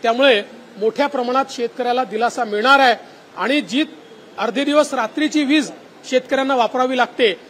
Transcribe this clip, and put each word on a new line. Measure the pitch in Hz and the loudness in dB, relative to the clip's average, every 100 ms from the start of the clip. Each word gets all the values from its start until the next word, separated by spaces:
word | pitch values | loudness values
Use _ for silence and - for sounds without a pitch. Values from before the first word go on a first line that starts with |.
त्यामुळे | 233 233 277 214 214 - - - | 0 2 4 4 0 -16 -20 -4
मोठ्या | 220 220 285 | -4 0 -2
प्रमाणात | 277 247 254 262 | -2 -2 -2 -2
शेतकऱ्याला | - 233 - 247 247 | -4 -6 -4 -2 -2
दिलासा | 262 214 233 - | -2 -2 -2 -2
मिळणार | 226 208 240 277 | -4 0 4 6
आहे | 262 214 - - - - | 4 2 -4 -20 -20 -6
आणि | 196 294 | -2 -2
जी | 196 240 311 - - - - - | -2 -2 -4 -6 -20 -20 -20 -6
अर्धे | 214 226 | -4 -2
दिवस | 285 294 294 | 0 2 2
रात्रीची | 262 220 294 302 302 | -2 -4 -2 -2 0
वीज | 277 302 240 - - - - | 2 0 0 -10 -20 -20 -2
शेतकऱ्यांना | 254 247 262 269 269 | -2 0 -2 0 0
वापरावी | 220 254 254 262 | 0 0 -2 0
लागते | 294 - 233 170 | -2 2 0 0